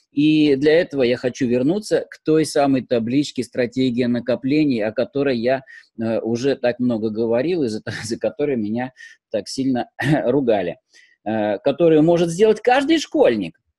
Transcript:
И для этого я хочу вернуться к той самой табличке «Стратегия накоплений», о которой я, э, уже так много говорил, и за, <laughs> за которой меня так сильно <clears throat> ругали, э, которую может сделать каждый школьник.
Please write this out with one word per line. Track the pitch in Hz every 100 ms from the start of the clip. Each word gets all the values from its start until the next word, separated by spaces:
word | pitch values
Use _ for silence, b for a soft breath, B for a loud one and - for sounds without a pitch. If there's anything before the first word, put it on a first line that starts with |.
| _ 143
И | 151 156 151 135
для | 151 160
этого | 180 139
я | 120 123
хочу | 127 - 123
вернуться | 123 139 208 - 151 -
к | -
той | - 160 151
самой | 151 139 131
табличке | 110 120 113 139 139 -
«Стратегия | 113 127 120 131 131 117 120
накоплений», | 120 120 117 131 151 151 117
о | 107
которой | 117 117 139 139 120
я, | 117 131 B B B -
э, | 113 110
уже | 113 117 139 131
так | 120 120
много | 123 110 110
говорил, | 107 117 117 156 180
и | 120
за, | 107
<laughs> | 113 -
за | 110 113
которой | 110 - 147 123
меня | 104 117 127 B B B _
так | 107 -
сильно | - 135 123 - -
<clears throat> | 131 147
ругали, | 101 139 120 104 87 76 _ b b b
э, | 104 110 107 98
которую | 139 135 170 156
может | 160 170 175
сделать | 165 220 214
каждый | - 254 277 320
школьник. | - 311 185 110 82 - _